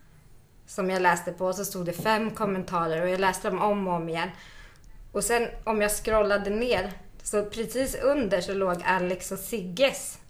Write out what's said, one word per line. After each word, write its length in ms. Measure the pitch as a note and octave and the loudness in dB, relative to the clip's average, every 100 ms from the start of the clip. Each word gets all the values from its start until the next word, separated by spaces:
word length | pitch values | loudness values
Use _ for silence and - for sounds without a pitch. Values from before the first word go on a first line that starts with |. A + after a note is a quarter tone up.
| - - - - - - - | -20 -20 -20 -20 -20 -20 -12
som 240 | - F#3 | -4 -2
jag 120 | F#3 | 4
läste 300 | F3+ F3 F3 | 4 4 0
på, 200 | E3+ F#3 | -2 -2
så 120 | F#3 | -2
stod 220 | F#3+ F#3+ F3 | -4 -4 -4
det 60 | |
fem 380 | E3+ E3+ G#3+ A3 | -2 2 2 2
kommentarer 720 | G#3+ G#3 F#3+ F#3 F3 E3 D#3+ | -2 -2 -2 -2 0 0 2
och 60 | F3+ | 2
jag 120 | F#3 | 2
läste 300 | F#3+ F3+ A3 | 2 2 0
dem 80 | F#3 | 2
om 260 | G#3 G3+ F#3+ | 2 2 2
och 60 | |
om 140 | F3 E3 | 0 -2
igen. 200 | E3 F3+ - - - - - - - - | -2 -2 -6 -16 -20 -20 -20 -20 -18 -8
Och 120 | G3+ | -2
sen 240 | G3 A#3 A#3 - | 2 2 0 -4
om 160 | - A3 | -2 0
jag 100 | G#3 | 2
scrollade 580 | - - A3 G3+ G3+ G3 | 0 2 4 4 2 0
ner 420 | G#3 B3 G3+ G3 F#3 - - | 0 2 0 0 -8 -16 -14
så 220 | - G#3 | -4 -2
precis 500 | G3+ A3+ A3 B3 C4 - | -2 -4 -4 -2 -2 0
under 380 | B3+ D4 G#3+ F3+ | 2 2 2 0
så 140 | F3+ | 0
låg 280 | G3 F#3+ F3 | 0 0 0
Alex 480 | - F#3 F3+ F#3 - | 2 2 2 -2 -6
och 60 | F#3+ | -8
Sigges 800 | - A3+ F3+ F3+ C4+ B3+ - - | -6 -6 -4 2 2 2 -8 -14